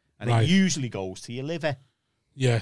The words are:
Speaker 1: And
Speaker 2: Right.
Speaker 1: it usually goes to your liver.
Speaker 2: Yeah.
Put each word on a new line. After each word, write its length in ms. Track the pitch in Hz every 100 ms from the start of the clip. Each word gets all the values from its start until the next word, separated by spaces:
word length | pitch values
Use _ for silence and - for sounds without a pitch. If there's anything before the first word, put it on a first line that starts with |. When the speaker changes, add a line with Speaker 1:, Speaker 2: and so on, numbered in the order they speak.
| _ -
Speaker 1:
And 100 | 110
Speaker 2:
Right. 140 | 117
Speaker 1:
it 60 | 110
usually 400 | 190 190 - 127
goes 320 | 101 95 92
to 100 | -
your 140 | 120 139
liver. 320 | 170 156 139 _ _ _ _ _ -
Speaker 2:
Yeah. 240 | 131 117